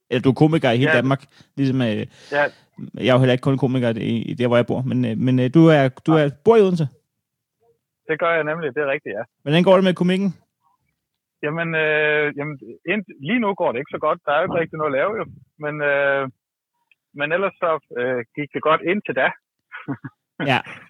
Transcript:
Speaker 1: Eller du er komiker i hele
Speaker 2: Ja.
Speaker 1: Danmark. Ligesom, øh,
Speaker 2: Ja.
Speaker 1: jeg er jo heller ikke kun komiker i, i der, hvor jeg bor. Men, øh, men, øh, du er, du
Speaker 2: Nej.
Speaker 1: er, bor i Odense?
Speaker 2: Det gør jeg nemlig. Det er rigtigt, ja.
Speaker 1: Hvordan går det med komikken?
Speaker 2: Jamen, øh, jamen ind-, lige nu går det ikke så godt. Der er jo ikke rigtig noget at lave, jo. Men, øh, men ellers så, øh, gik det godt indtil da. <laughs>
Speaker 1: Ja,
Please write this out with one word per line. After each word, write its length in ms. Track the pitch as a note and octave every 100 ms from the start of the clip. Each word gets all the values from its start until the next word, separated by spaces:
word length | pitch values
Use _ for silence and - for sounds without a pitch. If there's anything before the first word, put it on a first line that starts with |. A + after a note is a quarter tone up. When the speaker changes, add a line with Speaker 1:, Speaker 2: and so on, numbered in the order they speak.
| -
Speaker 1:
Eller 120 | B2
du 80 | C3
er 40 |
komiker 380 | A#2+ D#3 D#3+ C3
i 60 | A#2+
hele 140 | D3
Speaker 2:
Ja. 60 | D#3
Speaker 1:
Danmark. 240 | C3 C3+ - _ _ C#3
Ligesom, 240 | C3+ C3
øh, 240 | A#2 G#2+ A2 - - C#3+
Speaker 2:
Ja. 60 | C#3+ - _ - - - C3
Speaker 1:
jeg 40 |
er 40 |
jo 60 | B2+
heller 120 | B2+ B2+
ikke 40 | C#3
kun 80 | C3
komiker 320 | C3 C3 A#2+
i, 260 | A2+ G#2 A#2 -
i 20 |
der, 140 | - B2
hvor 80 | A#2+
jeg 100 | A2+
bor. 160 | A2+
Men, 240 | B2+ B2 A#2
øh, 120 | G#2+
men, 220 | B2+ B2+
øh, 140 | B2+
du 80 | E3 E3
er, 200 | D3+ C3+ - -
du 40 |
Speaker 2:
Nej. 120 | D#3+
Speaker 1:
er, 60 | D3 - A3
bor 100 | A3+
i 40 |
Odense? 260 | F#3+ E3+ C#3 _ _ _ _ _ _ _ _ _ _ _ -
Speaker 2:
Det 120 | D#3
gør 140 | E3+ E3
jeg 80 |
nemlig. 320 | D3+ E3 D3+ C3+
Det 60 |
er 80 | C#3
rigtigt, 220 | D3 B2+ G2+
ja. 40 | A#2 _
Speaker 1:
Hvordan 220 | C#3+ D#3+
går 120 | F3+ F#3+
det 80 |
med 100 | F#3+
komikken? 360 | F3 F3+ F#3 G3 - _ _ _ _ _ _ _ _ _ -
Speaker 2:
Jamen, 320 | D3 E3 E3 D#3+
øh, 580 | D#3 D3+ D3+ D3+ D3 C#3+
jamen 180 | D3+ C#3 A2+ A#2 E3
ind-, 200 | G#3 - - C#3
lige 120 | B3
nu 140 | G3+
går 180 | F#3+ D#3
det 80 | A#2
ikke 160 | D3+ E3+
så 60 | D#3
godt. 120 | F3 -
Der 60 |
er 60 | D3
jo 40 | F#3
ikke 140 | E3+
rigtig 160 | E3 D#3+
noget 140 | D#3
at 40 | C3+
lave, 120 | F#3 A3
jo. 60 | E3 - _ -
Men, 100 | D3 D3+ C#3+
øh, 380 | C#3+ C#3 C#3 C3 _ _ _ _ _ _ _ _ D3
men 80 | D3 F3+
ellers 200 | G3 -
så, 80 | F3 D#3 _ B2
øh, 200 | B2 B2 A2+ -
gik 140 | C#3+
det 80 | C#3 D3+
godt 120 | D#3+ E3+
indtil 240 | G#3 - C3
da. 60 | E3
<laughs> 40 | - _ _ _ - - B2+ - _ _ - C#3+
Speaker 1:
Ja, 80 | A#2+ - -